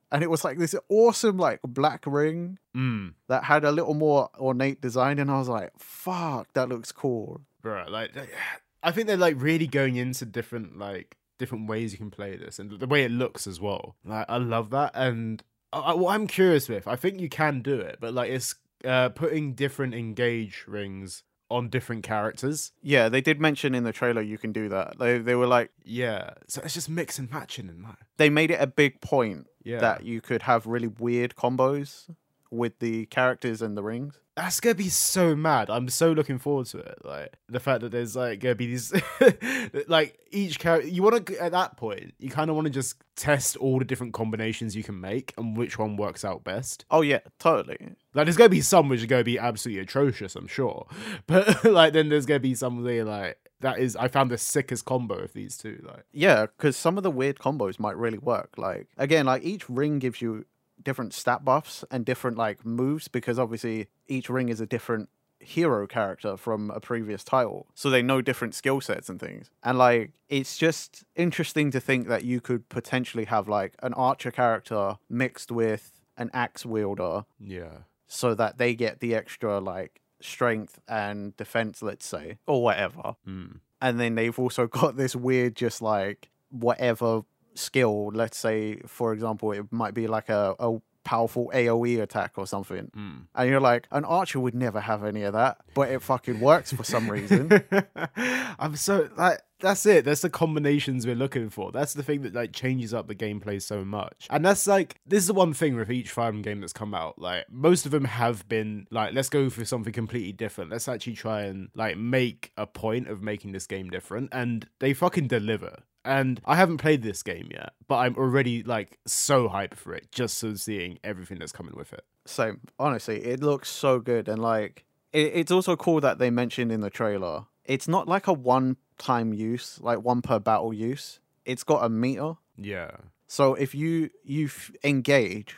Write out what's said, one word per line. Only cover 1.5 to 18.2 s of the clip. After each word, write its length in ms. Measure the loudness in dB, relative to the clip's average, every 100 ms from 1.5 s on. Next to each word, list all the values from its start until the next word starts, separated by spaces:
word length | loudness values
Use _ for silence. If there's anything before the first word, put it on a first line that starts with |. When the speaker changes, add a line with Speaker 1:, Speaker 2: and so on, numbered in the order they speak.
| 0
Speaker 1:
black 440 | -6 2 2 2 -2
ring 500 | 0 2 0 -8 -10 _ -2
Speaker 2:
Mm. 380 | -2 -2 -6 -10 -2
Speaker 1:
that 160 | 0 4
had 180 | 4
a 80 | 4
little 220 | 2 0
more 360 | 2 4 4 2 -2
ornate 420 | -2 0 0 -2
design, 380 | -2 2 2 2
and 100 | 2
I 80 | 0
was 100 | 0
like, 220 | -4 -6 _
"Fuck, 760 | -20 -12 -6 -4 -4 -6 -4
that 160 | -2 -2
looks 220 | -4 -8
cool." 500 | -4 -2 -2 -6 -12 -18 _
Speaker 2:
Bruh, 240 | -8 -8 -8
like, 220 | -8 -8 -10 -12 -10 -10 -10 _ _
I 100 | 0
think 160 | 0 2
they're, 80 | 4
like, 180 | 4 4
really 280 | 2 2 2
going 280 | 2 2 0
into 300 | -2 -4 -6
different, 520 | -8 -6 -8 -10 -12
like, 380 | -10 -10 -12 _ _ -10
different 300 | -8 -6 -4
ways 240 | -4 -4
you 60 | -8
can 100 | -12
play 240 | -10 -12 -12
this, 220 | -14 -14
and 120 | -14 -8
the 80 | 0
way 160 | 2
it 80 | 4
looks 340 | 2 -2 -4 -10
as 160 | -6
well. 340 | -6 -6 -8 -16
Like, 220 | -10 -8 -4
I 100 | -2
love 320 | 0 -2 0
that, 200 | -2 -2 0
and 480 | -2 -2 -6 -8 -12 _ -10
I, 80 | -4
I, 140 | 0 2
what 180 | 2
I'm 140 | 2 0
curious 420 | 4 6 6 2
with, 180 | -6 -4
I 80 | -2
think 240 | -2 -4
you 100 | -6
can 320 | -2 0 0
do 180 | -2 -4
it, 180 | -4 -8
but, 140 | -6
like, 160 | -2